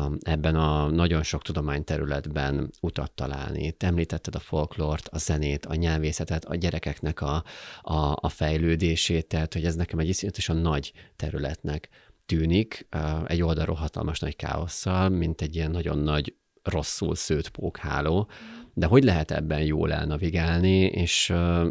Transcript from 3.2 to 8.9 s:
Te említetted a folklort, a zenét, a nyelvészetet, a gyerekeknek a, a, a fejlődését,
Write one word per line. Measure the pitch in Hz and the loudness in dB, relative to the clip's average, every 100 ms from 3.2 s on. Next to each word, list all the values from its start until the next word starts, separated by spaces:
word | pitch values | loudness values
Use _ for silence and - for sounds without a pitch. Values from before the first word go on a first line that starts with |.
| 131 - - 73 78 | -6 -4 -6 -4 -4
Te | - 92 | -2 0
említetted | 85 80 80 - | 2 0 -2 -6
a | 76 | -8
folklort, | - 80 78 - 76 76 - | -4 -2 -2 -2 -2 -2 -4
a | 78 | -6
zenét, | - 78 73 73 - | -2 0 0 -2 -2
a | |
nyelvészetet, | 80 82 78 78 - 80 80 | 0 0 2 0 -2 -4 -4
a | - | -4
gyerekeknek | 85 85 82 73 73 78 - | -2 -2 -2 -6 -4 -4 -4
a, | 71 78 - - - - | -2 -2 -4 -12 -18 -14
a, | - 78 73 73 | -4 0 0 0
a | - | -2
fejlődését, | - 78 78 82 82 85 | -2 0 2 2 2 2